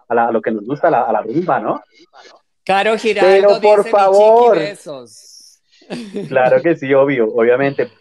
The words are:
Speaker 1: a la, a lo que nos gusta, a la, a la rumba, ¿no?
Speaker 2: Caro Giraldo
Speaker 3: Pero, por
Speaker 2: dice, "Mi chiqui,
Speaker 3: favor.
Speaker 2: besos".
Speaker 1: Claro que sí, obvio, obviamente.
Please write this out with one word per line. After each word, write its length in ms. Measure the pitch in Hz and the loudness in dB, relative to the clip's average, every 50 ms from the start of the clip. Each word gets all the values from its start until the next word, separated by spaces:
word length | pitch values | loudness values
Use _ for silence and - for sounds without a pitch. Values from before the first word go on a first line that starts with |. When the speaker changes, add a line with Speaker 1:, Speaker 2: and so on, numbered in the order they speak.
| _ - | _ -4
Speaker 1:
a 60 | 117 | -2
la, 120 | 117 117 117 | -2 0 0
a 40 | 113 | -2
lo 80 | 113 | -4
que 100 | 110 120 | -4 -6
nos 140 | 110 107 101 | -6 -6 -8
gusta, 240 | 113 143 147 - 170 | -10 -6 -4 -2 0
a 20 | |
la, 100 | 147 120 123 | 0 0 -2
a 100 | 120 110 | -2 -4
la 80 | 107 | -4
rumba, 360 | 101 107 117 156 180 165 139 123 | -6 -6 -6 -6 -4 -2 -4 -4
¿no? 200 | 104 127 190 294 - _ _ _ _ _ _ - - - - _ _ _ _ _ _ | -4 -6 -8 -8 -12 _ _ _ _ _ _ -20 -20 -20 -20 _ _ _ _ _ _
Speaker 2:
Caro 320 | - 185 196 196 214 226 214 | -4 -2 -2 0 -2 -2 -2
Giraldo 320 | 233 220 208 202 190 185 | -2 -2 0 2 4 4
Speaker 3:
Pero, 320 | 190 196 196 202 202 220 | 4 4 4 4 2 2
por 0 | |
Speaker 2:
dice, 160 | 202 208 214 208 | 2 2 2 2
"Mi 60 | 202 | 2
chiqui, 80 | 226 | 2
Speaker 3:
favor. 640 | 220 202 196 196 190 202 208 214 220 233 240 240 208 170 | 0 2 2 4 4 4 4 6 6 6 4 4 2 0
Speaker 2:
besos". 1040 | 156 202 202 - - 170 147 131 123 117 - - - _ - - _ _ _ _ _ _ _ _ _ - - 247 233 202 190 208 190 147 | -2 -4 -8 -14 -18 -18 -18 -18 -18 -20 -20 -20 -20 _ -20 -20 _ _ _ _ _ _ _ _ _ -16 -14 -14 -14 -12 -12 -12 -10 -4
Speaker 1:
Claro 340 | 135 131 127 127 - - | -2 0 0 2 2 0
que 140 | - 170 165 | 0 0 -2
sí, 180 | - - 135 139 | -2 -2 0 0
obvio, 400 | 135 139 139 143 123 113 110 107 | 2 2 0 0 -2 -2 -2 -2
obviamente. 560 | 120 113 120 120 131 139 139 139 - 123 - _ _ | 0 0 2 2 0 0 -2 -4 -4 -6 -8 _ _